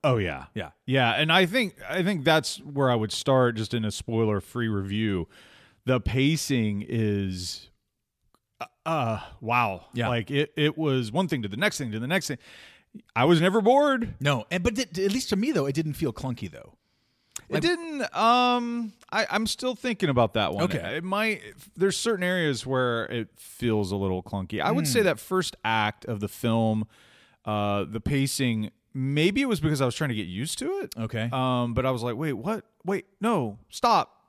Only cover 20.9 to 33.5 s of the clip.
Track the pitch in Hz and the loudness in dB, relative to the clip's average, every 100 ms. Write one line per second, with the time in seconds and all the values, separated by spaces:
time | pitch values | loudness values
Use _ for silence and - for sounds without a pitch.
20.9 | 143 180 196 220 202 107 - - - 190 | -6 -4 -2 -2 -4 -8 -20 -20 0 0
21.9 | - 233 208 180 180 160 123 127 131 123 | 2 -2 0 0 0 0 -2 -2 0 0
22.9 | 117 - 117 110 _ - - 120 107 98 | 0 -4 -6 -6 _ -20 -4 0 2 2
23.9 | 98 98 92 - 101 90 107 120 233 156 | 0 0 -2 -4 -6 -4 -2 0 0 0
24.9 | 226 196 139 - 185 175 - 110 113 107 | 2 2 0 -2 -2 -2 -4 0 2 0
25.9 | - - 107 110 - 117 113 113 110 107 | -2 -6 -4 -4 -4 0 2 2 0 -2
26.9 | _ - _ _ _ - 107 101 101 80 | _ -20 _ _ _ -4 -2 0 0 -2
27.9 | 110 - 139 135 - 131 113 107 _ _ | -4 -2 0 0 0 0 0 -4 _ _
28.9 | 135 131 143 165 208 277 190 156 147 131 | -6 -2 2 2 2 0 0 0 2 0
29.9 | - 151 107 90 90 151 - 269 392 - | 0 -2 -2 -4 -6 -6 -6 -6 -6 -6
30.9 | - 113 117 117 131 131 127 120 117 131 | -8 -6 -4 -4 -2 0 0 0 0 0
31.9 | 127 120 117 156 117 139 220 - _ 175 | -2 -4 -4 -4 -4 -4 -6 -8 _ -4
32.9 | 196 - _ 214 214 117 | -4 -6 _ -2 0 -2